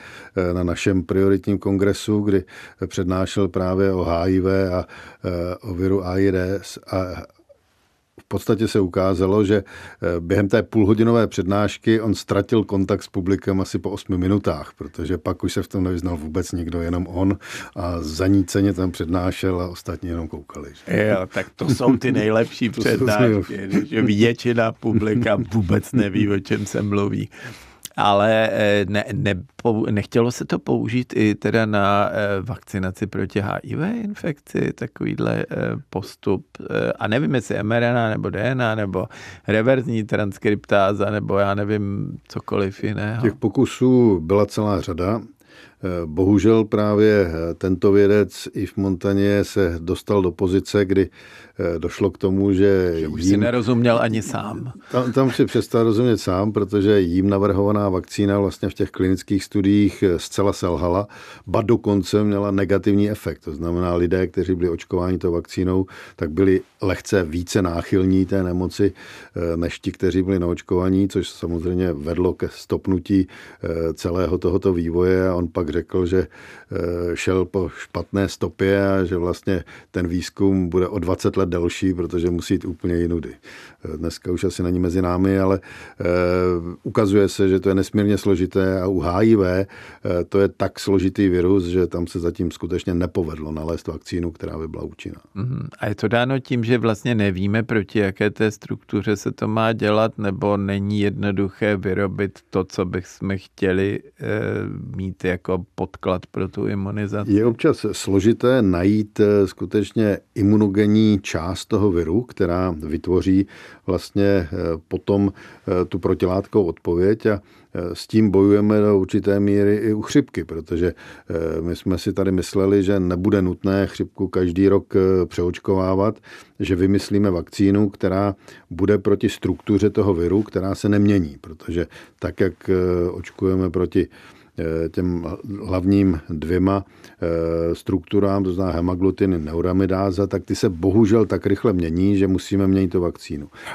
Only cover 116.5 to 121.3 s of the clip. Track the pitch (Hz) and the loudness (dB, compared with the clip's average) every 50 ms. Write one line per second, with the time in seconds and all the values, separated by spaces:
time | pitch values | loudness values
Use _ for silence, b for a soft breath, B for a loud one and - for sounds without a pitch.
116.5 | - 110 98 82 80 - - - 87 87 90 98 113 113 - 113 104 95 - b | 2 2 2 2 0 -4 -4 -2 0 2 2 2 2 2 0 0 0 -2 -4 b
117.5 | b b b b b 95 87 90 90 - - - - 107 110 107 92 98 98 101 | b b b b b -8 -8 -8 -8 -10 -8 -2 2 4 4 4 6 6 6 6
118.5 | 101 104 104 104 107 107 104 104 104 98 95 92 - 107 98 101 98 101 98 101 | 6 6 4 4 4 4 4 4 4 4 2 2 0 0 2 2 2 2 2 2
119.5 | 101 101 101 101 104 107 113 113 107 107 107 - - 147 139 - - 95 82 - | 4 4 4 4 2 2 0 0 -2 -2 -2 0 2 2 2 2 -2 -8 -8 -6
120.5 | 82 82 80 - 87 82 87 90 - B B B B B B B | -8 -10 -8 -4 -2 0 0 0 -2 B B B B B B B